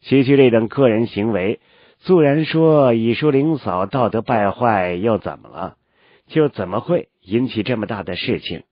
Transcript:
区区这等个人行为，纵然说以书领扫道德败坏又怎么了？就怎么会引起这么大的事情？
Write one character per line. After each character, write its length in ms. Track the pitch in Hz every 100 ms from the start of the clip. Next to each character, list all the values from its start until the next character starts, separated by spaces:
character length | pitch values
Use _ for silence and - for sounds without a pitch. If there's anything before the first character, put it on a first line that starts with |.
区 240 | - 131
区 140 | 127 139
这 120 | 131
等 180 | 113 110
个 200 | - 135
人 180 | 107 113
行 260 | - 107
为， 280 | 101 92 120 _ _ _ _
纵 240 | - 185
然 240 | 147 143 156
说 480 | 160 160 151 135
以 180 | 113 113
书 180 | 113 151
领 280 | 135 147 156
扫 260 | - 90
道 240 | 98 135 117
德 140 | 107
败 280 | 110 120 101
坏 440 | 92 123 107 90
又 240 | 87 110 104
怎 200 | 87 71
么 120 | 55
了？ 260 | 64 90 - _ _ _ _ _
就 220 | 160 147
怎 220 | - 92
么 100 | 101
会 300 | - 175 - _
引 260 | 92 107 127
起 160 | 113
这 140 | 101 120
么 80 |
大 180 | 101 107
的 140 | 95 90
事 240 | - 92
情？ 220 | - 82 -